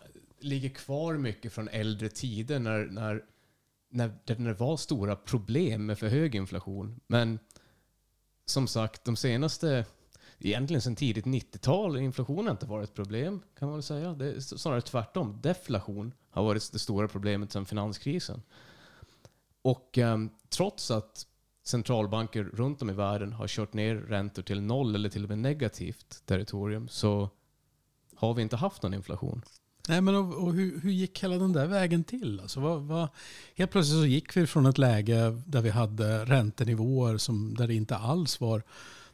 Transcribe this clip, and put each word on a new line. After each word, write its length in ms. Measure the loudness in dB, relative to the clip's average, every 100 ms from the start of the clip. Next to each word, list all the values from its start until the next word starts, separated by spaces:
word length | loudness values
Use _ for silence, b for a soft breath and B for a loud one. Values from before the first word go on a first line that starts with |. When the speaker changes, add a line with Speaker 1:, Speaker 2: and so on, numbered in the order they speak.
| -20 -20 -20 _
Speaker 1:
ligger 280 | -4 -2 -4
kvar 460 | -6 -6 -4 -2
mycket 380 | -2 -2 -4 -8
från 160 | -8 -6
äldre 400 | -2 -2 -2 -4
tider 500 | -6 -6 -4 -2 -2
när, 260 | 0 0 -2
när, 380 | -4 -4 -4 -8 b b b b _ _
när, 280 | -2 -2 -2 -4 -2
när 120 | -2
det 120 | 0
var 160 | 0 -2
stora 400 | -2 -2 0 -2
problem 680 | -2 -2 0 0 2 0 -2
med 120 | -2
för 100 | 0
hög 260 | 2 2
inflation. 640 | 0 -4 -6 -6 -8 -8 -10 0
Men 320 | 2 2 -2 -8 b b b b _ _ _ _ _ -4
som 200 | 0 0
sagt, 380 | 0 -2 -4
de 120 | -4 -2
senaste, 680 | 0 2 0 0 0 0 0 b b b b b
egentligen 420 | -2 0 0 0
sedan 140 | 0 0
tidigt 280 | 0 0
nittiotal, 720 | 0 -2 -4 -2 2 2 2 0
inflation 480 | -2 -2 -4 -2 -2
har 40 |
inte 140 | -4 -4
varit 220 | -6 -6
ett 60 | -6
problem, 460 | -6 -4 -4 -6 -12 -8
kan 100 | -6
man 80 | -6
väl 60 |
säga. 300 | -6 -6 -6
Det 120 | -6 -6
är 100 | -6
s-, 240 | -8 -6
snarare 180 | -2 -2
tvärtom. 580 | 0 -2 -2 -2 -4 -2
Deflation 720 | -2 -2 -2 -4 -2 -6 -8 -12 _
har 120 | 0
varit 280 | 2 0 -2
det 60 | -6
stora 300 | -2 0 0
problemet 440 | -2 -2 -2 -2
sedan 140 | -6 -4
finanskrisen. 760 | -4 -4 -4 -4 -4 -4 -10 -14 B B B B B B B B B _ _
Och, 360 | 0 0 0 2
ehm, 320 | 4 2 -2 -8 _
trots 420 | -2 -2 -2 -2
att 360 | -2 -4 -12 -18 _ _ _
centralbanker 800 | -4 -2 0 0 2 0 -2 -4
runt 380 | -4 -2 -2 -2
om 80 | -4
i 20 |
världen 400 | -2 0 0 -4
har 160 | -6 -6
kört 240 | -4 -4
ner 220 | -2 -2 -2
räntor 460 | -4 -4 -4 -6
till 180 | -4 -2
noll 320 | 0 0 0
eller 140 | 0 -2
till 140 | -4
och 60 | -4
med 100 | -2
negativt 840 | -2 -2 -2 -4 -8 -10 -16 -12 -2
territorium, 640 | 0 0 -4 -4 -6 -8
så 420 | 0 2 2 0 -6 _ _ _ _ _ _ _ -2
har 180 | 0
vi 80 | 0
inte 140 | 0 -2
haft 260 | -2 -2
någon 120 | -4
inflation. 480 | -4 -6 -6 -6 -6 -12 -20 _ _ -2
Speaker 2:
Nej, 120 | 2
men 140 | 4 4
och, 180 | 0
och 200 | -2 0
hur, 260 | 2 0 0
hur 100 | -2
gick 320 | 0 -2 -4
hela 160 | -2 2
den 140 | 2
där 140 | 4 2
vägen 380 | 2 4 2
till? 360 | 0 -4 -4 -4
Alltså, 200 | -6 -2
vad, 200 | 0 -2
vad, 260 | -2 -2 -2 B B B B
helt 160 | -2 2
plötsligt 280 | 4 4 6
så 60 | 6
gick 300 | 4 2 2
vi 100 | 4
från 200 | 8 8
ett 120 | 8
läge 520 | 8 6 6 6 4 2 0
där 140 | 2
vi 80 | 4
hade 540 | 4 2 2 2 2
räntenivåer 920 | 4 4 4 2 0 2 2 4 4 2
som, 380 | 0 0 0
där 120 | 0 2
det 80 |
inte 220 | 2 0 -2
alls 440 | 0 0 0 0
var, 220 | 0 0 -2 B B B B